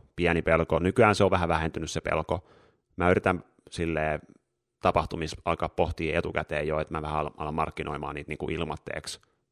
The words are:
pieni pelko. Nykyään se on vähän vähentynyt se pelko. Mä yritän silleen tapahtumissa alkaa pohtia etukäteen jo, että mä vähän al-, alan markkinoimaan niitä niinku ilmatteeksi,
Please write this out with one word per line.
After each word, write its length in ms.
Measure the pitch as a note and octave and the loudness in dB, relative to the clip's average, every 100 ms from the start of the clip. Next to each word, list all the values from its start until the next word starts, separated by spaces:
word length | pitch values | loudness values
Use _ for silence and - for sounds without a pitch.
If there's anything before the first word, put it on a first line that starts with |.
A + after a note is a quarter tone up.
| - - | -12 -2
pieni 260 | E2+ E2 | 2 2
pelko. 380 | D#2+ D#2+ E2 D#2+ | 4 2 4 2
Nykyään 360 | F2+ F#2 A2 G2+ | 2 6 6 6
se 80 | |
on 80 | G2 | 4
vähän 180 | F#2 E2 | 4 2
vähentynyt 420 | D#2+ D#2+ D#2+ D#2+ | 0 0 -4 -6
se 100 | D#2+ | -6
pelko. 460 | D#2+ D#2 D#2+ E2+ - - _ _ _ - | -2 -2 0 -4 -4 -20 _ _ _ 0
Mä 140 | F2 | 4
yritän 340 | F#2+ F#2+ F2 - _ _ | 4 2 0 -6 _ _
silleen 480 | - E2 D#2 D#2 D2+ - - _ _ _ _ | -6 -2 0 -2 -2 -8 -20 _ _ _ _
tapahtumissa 560 | F2+ F2 E2 E2 D#2 - - | 0 2 0 -4 -6 -6 -4
alkaa 240 | E2 D#2+ | -2 -2
pohtia 480 | - E2+ - D#2 D#2+ | 0 0 0 -2 -2
etukäteen 480 | D#2+ D2+ D2+ D2+ D2+ | -2 -4 -4 -4 -2
jo, 120 | D#2 | -2
että 140 | - | -4
mä 80 | D#2+ | -6
vähän 160 | D2+ D2+ | -4 -2
al-, 120 | D2+ - | -4 -6
alan 160 | D#2 | -6
markkinoimaan 640 | D#2 D#2 - D2+ D2 D2 D2 | -4 -4 -4 -6 -6 -6 -8
niitä 140 | C#2+ | -8
niinku 200 | D2+ D2 | -8 -4
ilmatteeksi, 680 | D#2+ D#2+ C#2+ - D#2 - - _ _ _ | -4 -4 -6 -10 -10 -10 -14 _ _ _